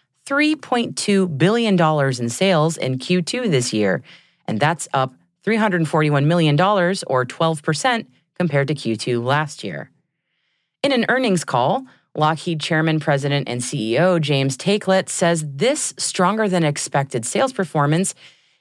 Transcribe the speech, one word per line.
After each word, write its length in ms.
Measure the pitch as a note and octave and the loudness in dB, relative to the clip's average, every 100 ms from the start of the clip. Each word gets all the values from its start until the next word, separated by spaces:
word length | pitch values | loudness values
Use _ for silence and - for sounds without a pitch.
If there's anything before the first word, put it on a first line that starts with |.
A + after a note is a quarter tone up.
| _ _ - | _ _ -4
three 300 | C#4 D4+ D4+ | 0 0 0
point 420 | - B3 G#3+ - | -2 -2 -2 -4
two 300 | - G3 F#3 | 0 2 0
billion 480 | C#3 E3+ A#3 A3+ F#3 | 2 2 2 2 4
dollars 440 | D#3+ D3+ C3+ A#2+ | 4 2 0 0
in 100 | A#2 | -4
sales 480 | A#2 F#3+ E3+ D#3 D#3+ | 0 2 2 2 0
in 220 | B2+ C3 | -4 -4
Q 220 | - F3+ | -2 -2
two 280 | E3 A#3+ A#3+ | -2 -4 0
this 240 | C#3+ A#2 | 0 0
year. 300 | G#2+ G2+ F#2 - - _ _ - | 0 0 0 -4 -20 _ _ -6
And 120 | A2 | -2
that's 280 | C#3+ E3+ - | 0 -2 -4
up 200 | C#3 C3 - _ _ | -2 -2 -4 _ _
three 140 | - A3 | -2 0
hundred 300 | A3 F3+ D#3 | 2 0 0
forty-one 400 | D#3+ D3+ C#3+ C#3+ | 0 2 2 2
million 280 | F3 D#3 D3 | 2 4 4
dollars, 480 | F#3 G#3 F3 F#3+ | 4 2 2 -2
or 220 | - C3 B2 | -2 -2 -2
twelve 360 | - E3 D#3+ | -2 -2 -2
percent, 460 | - D3+ F3 C#3+ - _ _ - | -2 -2 0 0 -4 _ _ -4
compared 300 | F3+ C#3+ C#3 | -2 0 0
to 60 | D3 | -2
Q 200 | - G#2+ | -4 -4
two 260 | - A#2+ | -2 -2
last 420 | A#2+ C#3+ D3+ - | 0 -2 -2 -8
year. 260 | G2+ D2 - _ _ _ _ _ _ _ _ _ | -10 -10 -12 _ _ _ _ _ _ _ _ _
In 80 | C#4+ | -2
an 140 | C4 - | 0 2
earnings 340 | B3+ B3+ F#3 | 2 2 0
call, 420 | - B2 C3 A#3+ C4 _ _ - | 0 0 2 0 -4 _ _ -2
Lockheed 460 | D3+ D#3 - D#3+ | 0 0 -4 -4
Chairman, 380 | - D#3 E3 D#3 | 0 0 2 0
President, 500 | D3 C#3+ C#3 C#3+ B2+ | 0 0 0 -2 -2
and 140 | A#2+ | -6
C 320 | B2 D3 A2 A#2+ | -4 -4 0 2
E 20 | |
O 220 | F3+ F3 | 2 2
James 360 | D3 C#3 C3+ C3+ | 2 0 0 -2
Taiclet 520 | - G#3 - F#3+ - | -2 -2 2 0 0
says 340 | - E3+ E3+ D3+ | 0 0 0 -2
this 460 | C3+ A3 D4+ - - | -2 -2 0 -4 -6
stronger 500 | - - F3+ G#3+ G#3+ | -6 0 0 2 0
than 160 | F3+ | 2
expected 600 | D#3 D3 - C#3+ C3+ B2 A2+ | 0 -2 -2 -2 -2 -4 -4
sales 260 | G3+ B3+ | -2 -2
performance 640 | C4 F#3 D#3 C#3+ D#3 F#3+ - - _ _ _ | -2 -4 0 2 2 0 -6 -16 _ _ _